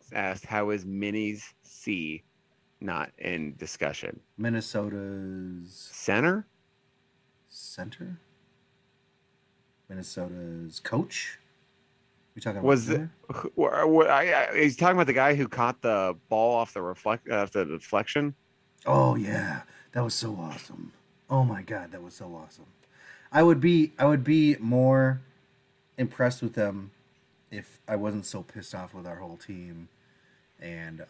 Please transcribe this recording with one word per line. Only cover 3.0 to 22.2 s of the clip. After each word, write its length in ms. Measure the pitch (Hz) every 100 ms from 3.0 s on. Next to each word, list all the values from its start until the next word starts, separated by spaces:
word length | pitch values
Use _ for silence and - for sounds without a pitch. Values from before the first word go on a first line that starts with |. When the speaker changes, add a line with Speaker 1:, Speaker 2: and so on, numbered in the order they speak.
| 73 -
Speaker 1:
in 380 | - 87 76 69
discussion?" 640 | 78 - 71 - - - _ -
Speaker 2:
Minnesota's 1500 | 117 113 107 107 104 101 98 98 95 95 92 90 87 - -
Speaker 1:
Center? 540 | - - 101 156 202 - _ _ _ _ _ _ _ _ _ _
Speaker 2:
Center? 720 | - - - 180 - 180 170 _ _ _ _ _ _ _ _ _ _ _ _ _ _ _ _ -
Minnesota's 920 | 95 87 - 87 90 85 82 82 -
coach? 580 | - - - - - - _ _ _ _ _ _ _ _ _
We 60 | -
talking 160 | 113 101
about 80 | 131
Speaker 1:
Was 180 | 135 113
the, 80 |
Speaker 2:
center? 160 | 156 160 - -
Speaker 1:
who, 200 | - - -
wh-, 480 | - - 156 160 156
wh-, 40 |
I, 380 | 139 175 139 127
I, 60 | -
he's 180 | 151 127
talking 200 | 175 185
about 100 | 143
the 60 |
guy 220 | 131 139 143
who 100 | 127
caught 360 | - 120 123
the 340 | 117 104 92 85 -
ball 260 | 110 113 120
off 180 | 113
the 80 | 101
reflect-, 460 | 87 92 107 113 -
uh, 60 | 110
off 100 | 101
the 120 | 104
deflection? 680 | 80 80 - 101 113 147 143 139 _ _ _ - -
Speaker 2:
Oh, 280 | 139 65
yeah. 480 | - - - 80 69 - - -
That 100 | 123
was 120 | 120
so 200 | - 110 98
awesome. 520 | 80 - - - - - _ _ -
Oh, 140 | 135
my 180 | 127 98
God. 300 | 92 107 85
That 100 | 90
was 120 | 87
so 200 | -